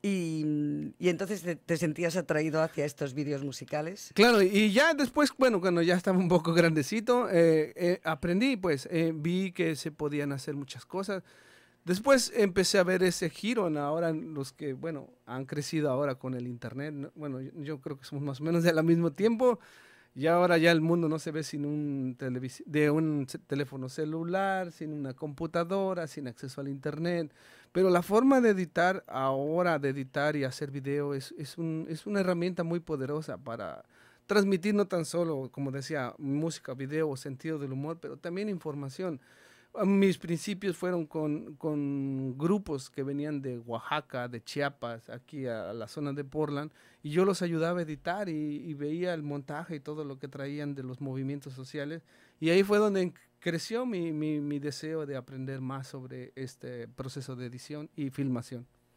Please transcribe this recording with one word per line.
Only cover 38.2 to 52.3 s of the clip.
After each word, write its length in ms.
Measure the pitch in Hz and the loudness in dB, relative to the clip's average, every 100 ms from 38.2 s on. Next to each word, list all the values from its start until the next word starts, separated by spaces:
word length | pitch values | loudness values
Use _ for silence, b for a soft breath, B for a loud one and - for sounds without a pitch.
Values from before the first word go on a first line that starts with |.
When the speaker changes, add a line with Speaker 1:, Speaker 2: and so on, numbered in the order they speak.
| 175 180 214 | -8 -4 -4
Speaker 2:
información. 720 | 185 156 143 139 135 185 139 b b b b b - | -4 -6 -6 -8 -6 -6 -6 b b b b b -2
Ah, 80 | |
mis 340 | 190 196 196 175 | 4 6 6 4
principios 580 | 165 165 - 190 202 170 | -2 -4 -4 -4 -4 -2
fueron 280 | 180 180 | -2 -2
con, 520 | 156 160 151 151 - 147 | -4 -4 -2 -4 -6 -8
con 840 | 160 151 143 139 135 135 135 127 | -4 -2 -2 -2 -2 -2 -4 -2
grupos 500 | 160 208 196 143 - | 2 0 0 -8 -8
que 120 | - | -8
venían 400 | 135 139 151 147 | -6 -4 -4 -4
de 160 | 135 123 | -6 -8
Oaxaca, 680 | 117 113 - 151 - 127 123 | -6 -8 -4 -4 -4 -6 -6
de 120 | 120 | -8
Chiapas, 680 | - 143 143 131 120 113 - | -8 -2 -2 -2 -10 -10 -12
aquí 380 | 117 _ 151 131 | -16 _ -8 -6
a, 220 | 113 90 | -4 -6
a 40 | |
la 140 | 113 107 | -8 -10
zona 240 | - 147 | -6 -6
de 100 | 139 | -6
Portland, 480 | 139 151 151 143 151 b b b | -6 -2 -2 -2 -6 b b b
y 80 | 151 | -2
yo 140 | 156 | 2
los 180 | 190 185 | 4 2
ayudaba 380 | 175 165 165 175 | 0 0 0 0
a 20 | |
editar 460 | 160 147 - 185 190 | -4 -6 -4 -4 -2
y, 40 | |
y 400 | 156 151 147 170 | -4 -4 -6 -8
veía 380 | 143 147 160 180 | -6 -4 -2 -2
el 100 | 165 | -4
montaje 500 | 147 143 135 151 175 | -4 -6 -6 -8 -8
y 60 | 156 | -10
todo 240 | 135 151 | -8 -8
lo 160 | 147 135 | -8 -10
que 80 | 143 | -12
traían 480 | 139 139 147 147 139 | -8 -8 -6 -6 -6
de 80 | |
los 160 | 127 127 | -8 -8
movimientos 540 | 139 131 135 143 139 | -6 -4 -4 -6 -8
sociales, 500 | 131 131 151 143 165 b b b | -14 -10 -8 -8 -10 b b b